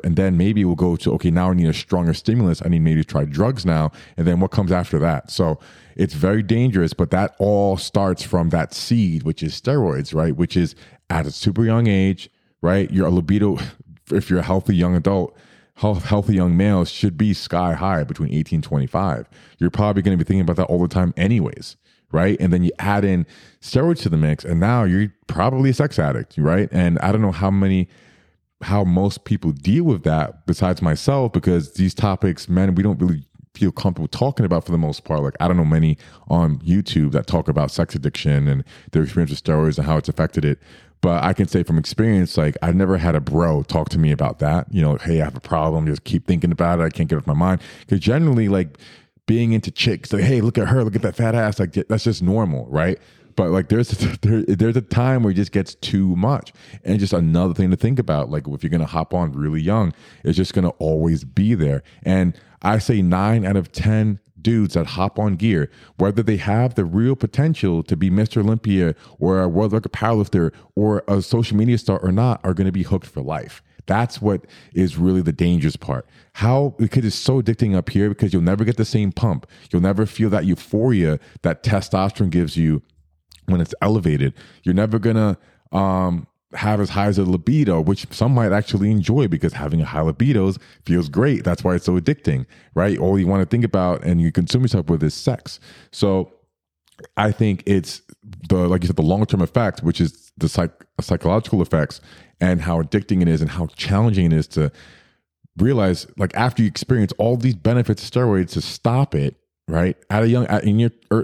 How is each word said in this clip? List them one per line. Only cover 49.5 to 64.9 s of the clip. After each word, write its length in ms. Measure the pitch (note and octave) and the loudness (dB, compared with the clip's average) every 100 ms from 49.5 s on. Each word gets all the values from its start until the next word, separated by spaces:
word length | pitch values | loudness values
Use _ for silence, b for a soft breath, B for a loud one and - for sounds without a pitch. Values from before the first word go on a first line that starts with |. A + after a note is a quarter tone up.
into 180 | A2 - | 0 -2
chicks, 440 | - A#2+ F#2+ - | -2 -2 -2 -4
like, 100 | G2+ | 0
"Hey, 160 | F#2+ B2+ | 2 2
look 180 | A2 A#2 | 2 0
at 120 | F#2 | 2
her. 120 | C3 A2 | 2 0
Look 100 | G2+ | -2
at 60 | |
that 160 | G2+ - | -2 -2
fat 180 | A2+ A#2 | 0 0
ass." 240 | G#2+ G2+ | 0 -2
Like, 140 | F2+ | -2
that's 320 | G2 - A2 - | -2 -2 -2 -2
just 180 | D2+ | 0
normal, 440 | F2+ A2 G2 C2+ A#1 | 0 0 0 -2 -2
right? 260 | D2 F2 - b b b - | -2 0 -2 b b b -2
But, 140 | F2 | 0
like, 180 | F#2 - | 0 2
there's 240 | A2 A#2+ - | 0 0 -2
a, 160 | - - | -4 0
<laughs> 40 | |
there, 220 | G#2 A2+ | 0 2
there's 340 | - F#2+ A2+ A#2 | 2 2 2 0
a 40 | |
time 420 | G#2 - B2+ B2+ | -2 -2 0 2
where 80 | G#2+ | 2
it 40 | F#2 | 0
just 160 | G2 | 0
gets 240 | G2+ F#2 - | -2 -4 -8
too 400 | - G2 F#2+ F2 | -2 0 2 2
much. 380 | A2 C#3+ - - B B - | 0 -2 -6 -20 B B -2
And 140 | G2+ | 0
just 120 | G2 | 0
another 400 | F2 E2 E2 F#2 | 0 2 2 2
thing 160 | E2 F#2 | 2 2
to 40 | F2+ | 2
think 240 | A2+ C3 | 0 0
about, 320 | A2+ D2 B1+ | 0 -2 -2
like, 160 | D2 C#2+ | -6 -6
if 160 | C#2+ | -6
you're 60 | D#2+ | -2
gonna 160 | E2 D2+ | -2 -2
hop 280 | D#2+ D#2+ | -4 -2
on 200 | F2+ E2 | -2 -2
really 280 | C#2 D2+ D#2 | -2 -4 -2
young, 320 | D#2+ A2 F2+ - B B | 0 0 0 -4 B B
it's 140 | - F2+ | -2 0
just 160 | F#2 | 0
gonna 160 | F#2+ F2 - | 0 -2 -2
always 460 | D#2+ D#2 E2 D#2 C2 | -2 0 0 -2 -4
be 280 | - G#2 | 0 2
there. 300 | G#2+ D2+ C#2 - b | 2 0 -2 -6 b
And 300 | - F#2 F2+ - B B | -2 2 0 -2 B B
I 160 | G2 A2 | -2 0
say 240 | - A2 | 0 2
nine 420 | F2+ F2+ G2+ A2+ | 2 2 2 0
out 140 | F#2+ G2 | 0 -2
of 160 | E2 | -2
ten 460 | - G2+ A2 G#2+ G2 _ - | -2 0 2 0 -2 _ -6
dudes 340 | F#2 A2+ G2 | 0 0 0
that 120 | E2+ | -2
hop 320 | D#2+ | -2